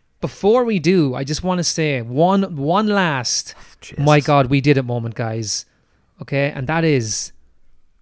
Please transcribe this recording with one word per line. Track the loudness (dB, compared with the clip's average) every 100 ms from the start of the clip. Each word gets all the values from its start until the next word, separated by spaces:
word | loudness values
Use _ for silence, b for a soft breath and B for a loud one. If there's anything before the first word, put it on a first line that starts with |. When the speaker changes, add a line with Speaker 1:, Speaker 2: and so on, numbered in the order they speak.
| b _
Speaker 1:
Before | -10 -2 2 2
we | 2 0
do, | 2 2 2
I | -2
just | -6 -4
wanna | -2 -2
say | -2 -2 -2 -2
one, | -4 0 2 2 0 -2
one | 0 0 2
last, | 2 0 -2 -4 -6 -6 B B -20
Speaker 2:
Jesus. | -12 -2
Speaker 1:
"My | 4 4
God, | 4 2 2
we | 2
did | 2 2
it" |
moment, | 0 -4 -6
guys. | -6 -6 -6 -6 -8 -10 _ _ _ _ -20
Okay, | -6 -2 -2
and | -4 -4
that | 0
is | 2 2 0 -4 -8 -12 _ _ -20 -20 _ _